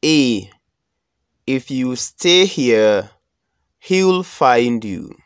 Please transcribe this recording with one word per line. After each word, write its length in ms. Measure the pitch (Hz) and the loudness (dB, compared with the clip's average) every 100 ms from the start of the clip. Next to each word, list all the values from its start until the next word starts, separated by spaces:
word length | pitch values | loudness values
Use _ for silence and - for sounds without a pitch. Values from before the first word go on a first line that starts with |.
A, 460 | 151 156 127 107 98 _ _ _ _ _ _ _ _ _ - | 2 2 2 -2 -8 _ _ _ _ _ _ _ _ _ -6
if 240 | 131 - | -6 -6
you 240 | 131 127 | -6 -6
stay 520 | 127 - _ 175 180 190 | -6 -10 _ 0 2 2
here, 640 | 170 127 113 107 104 101 _ _ _ _ _ _ _ | 0 0 4 4 2 -4 _ _ _ _ _ _ _
he'll 440 | - 185 185 185 | -4 0 2 0
find 600 | 185 - 135 123 120 117 | -4 0 2 2 2 -4
you. 300 | 110 90 - - | -6 -12 -12 -20